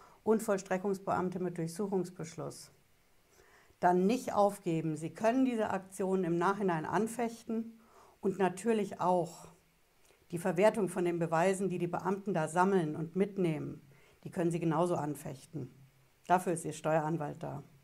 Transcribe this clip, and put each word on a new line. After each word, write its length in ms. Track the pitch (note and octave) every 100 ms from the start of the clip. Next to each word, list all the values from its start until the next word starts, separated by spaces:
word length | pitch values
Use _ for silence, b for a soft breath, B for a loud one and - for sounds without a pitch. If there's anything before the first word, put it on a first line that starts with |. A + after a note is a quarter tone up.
| B B
und 180 | G#3+ A3
Vollstreckungsbeamte 1000 | A3 G3 F#3 F#3 G3+ F#3+ F#3 - F3+ F3
mit 200 | F3+ E3+
Durchsuchungsbeschluss. 1120 | E3 - G3 F#3+ F3 - D#3+ - C#3+ - - _ _ _ _ _ b b b b b _
Dann 280 | F3+ F3+ F#3+
nicht 260 | B3+ -
aufgeben. 640 | - G3+ G3 F3 D#3+ E3 D3+
Sie 160 | E3
können 320 | - A3 C4 B3+
diese 240 | A3+ G#3
Aktion 540 | F#3+ - - F#3+ F#3+
im 160 | F3 E3+
Nachhinein 460 | F3 G3 F#3+ E3 D#3
anfechten 920 | F3 A3 - A#3 A3+ - A3+ A3+ B B B B B
und 200 | G3 F#3+
natürlich 600 | F#3 F#3 A#3 A3 G3+ -
auch 480 | F3 F3+ E3 - - - _ _ _ _ b b _
die 80 | E3+
Verwertung 500 | F#3 E3+ G#3+ A3 F3+
von 160 | - F3
den 140 | E3+
Beweisen, 500 | D#3+ D#3+ F#3 F#3+ F#3+
die 80 | F3+
die 100 | E3+
Beamten 460 | D#3+ F#3 G3 G#3
da 140 | F3 D#3
sammeln 480 | E3 F#3+ F#3+ D#3 D#3
und 200 | E3 F#3
mitnehmen, 640 | G3 G3 F3 D3+ C#3 C#3+ b b b b
die 80 | -
können 180 | - E3+
Sie 100 | E3
genauso 360 | E3 D3+ F3 F3
anfechten. 800 | D3 C#3+ D3 C3+ - C#3 B2+ - - _ _ _ -
Dafür 260 | F3+ F#3
ist 100 | E3+
Ihr 80 | D#3
Steueranwalt 720 | D3+ D#3+ D#3+ D3+ D#3+ D3 C#3+
da. 200 | C#3+ C#3 - -